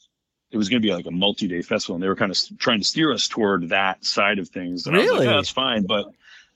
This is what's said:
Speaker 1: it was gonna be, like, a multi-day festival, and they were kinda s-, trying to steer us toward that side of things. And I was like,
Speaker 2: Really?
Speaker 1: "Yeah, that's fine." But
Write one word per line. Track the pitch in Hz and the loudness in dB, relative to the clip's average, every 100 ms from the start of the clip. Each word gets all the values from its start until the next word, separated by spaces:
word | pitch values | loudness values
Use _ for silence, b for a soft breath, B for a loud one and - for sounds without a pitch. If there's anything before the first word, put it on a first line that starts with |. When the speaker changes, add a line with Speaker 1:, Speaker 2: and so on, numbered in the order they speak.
| _ _ _ _ _ | _ _ _ _ _
Speaker 1:
it | 110 | -2
was | 98 | 0
gonna | 123 | 2
be, | 107 | 2
like, | 87 82 | 0 -4
a | |
multi-day | 85 101 - 98 87 | 0 0 0 -4 -4
festival, | - 107 - 87 | -2 -2 -2 -2
and | |
they | 95 | -2
were | 92 | 0
kinda | 104 | 0
s-, | 87 - - | -2 -4 -4
trying | 135 110 | 0 0
to | 95 | 0
steer | 147 160 | 0 0
us | 110 - | 0 -2
toward | - 104 98 85 | 0 2 2 0
that | 95 98 92 | 0 0 -2
side | - - 101 104 | -2 0 0 0
of | 87 | -4
things. | 98 90 90 - | -8 -6 -6 0
And | 180 | 2
I | |
was | 403 | 4
like, | |
Speaker 2:
Really? | 480 127 | 4 4
Speaker 1:
"Yeah, | 151 | 2
that's | 135 | 0
fine." | - 131 113 95 | -2 0 0 0
But | 107 95 - B B B | 0 -2 -14 B B B